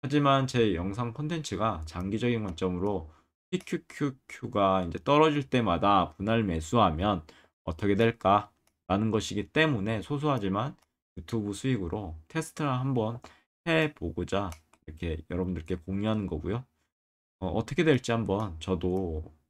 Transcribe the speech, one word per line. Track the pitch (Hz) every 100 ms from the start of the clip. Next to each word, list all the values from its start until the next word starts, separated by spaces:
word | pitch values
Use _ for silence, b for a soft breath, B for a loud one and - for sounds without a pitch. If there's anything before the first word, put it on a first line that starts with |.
하지만 | 131 147 143 139 131
제 | 123 113 85
영상 | 90 101 120
콘텐츠가 | 113 151 165 147 92 110 87 78
장기적인 | 82 92 107 120 117
관점으로 | 104 87 92 90 98 95 80 b b _ _
티큐큐큐가 | 185 - 165 - - 147 135 _ - 117 104 98 95
이제 | 90 82
떨어질 | - 143 156 147 135
때마다 | 127 110 85 101 98 85
분할 | - 101 113
매수하면 | 104 80 80 120 98 78 101 95 - B B _
어떻게 | - 82 101 98
될까라는 | 117 - 95 101 - _ _ _ _ 95 110
것이기 | 107 98 98 101
때문에 | 147 156 123 98 110
소소하지만 | 90 143 151 131 101 98 131 180 _ _ _ -
유튜브 | 85 117 101
수익으로 | 98 135 120 85 107 95 80 -
테스트를 | 165 156 - 151
한번 | 127 131 127 110 117 B B B _ -
해보고자 | 160 156 - 85 80 90 117 98 82 _ _ -
이렇게 | 78 85 78 80
여러분들께 | 87 90 87 80 90
공유하는 | - 98 107 107 95
거고요. | 80 85 113 131 _ _ _ _ _ _ _
어, | 92
어떻게 | 87 113 -
될지 | 160 131 -
한번 | 113 101 98 107 80
저도 | - 90 90 92 92 78 80 _